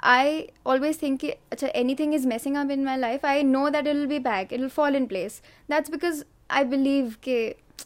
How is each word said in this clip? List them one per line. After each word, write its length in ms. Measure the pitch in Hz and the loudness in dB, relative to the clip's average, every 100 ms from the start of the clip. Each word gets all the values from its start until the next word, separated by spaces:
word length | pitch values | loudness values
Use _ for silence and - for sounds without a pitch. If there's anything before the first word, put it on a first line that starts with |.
| - | 4
I 360 | 247 277 320 - - - | 4 4 0 -6 -8 0
always 320 | 262 294 311 | 2 2 -2
think 200 | 294 269 | -2 -2
कि, 100 | 294 | -4
"अच्छा, 380 | - - - 269 | -8 -10 -6 -4
anything 520 | - 247 269 302 302 | -2 0 0 0 2
is 60 | 254 | 0
messing 300 | 226 277 285 | -2 -2 -2
up 160 | 277 277 | -2 -2
in 80 | 269 | -2
my 120 | 262 | -2
life, 260 | 240 269 294 | -2 -2 0
I 180 | 277 | 2
know 280 | 277 262 285 | 4 4 2
that 120 | 294 294 | 2 0
it 80 | 294 | 0
will 160 | 285 | 0
be 140 | 294 254 | -2 0
back, 220 | 202 190 | -2 -2
it 160 | 247 | -4
will 160 | 262 - | -4 0
fall 220 | 294 269 | 2 2
in 60 | 247 | 0
place।" 320 | 190 190 - - - - | -4 -6 -10 -20 -16 -4
That's 220 | 294 302 | -2 -2
because 300 | 302 349 302 - _ - | -2 -2 -2 -8 _ -4
I 120 | 269 | 0
believe 520 | 262 269 269 277 247 220 | 0 2 2 2 0 -4
कि 400 | 262 240 226 - _ - | -4 -2 -2 -6 _ -20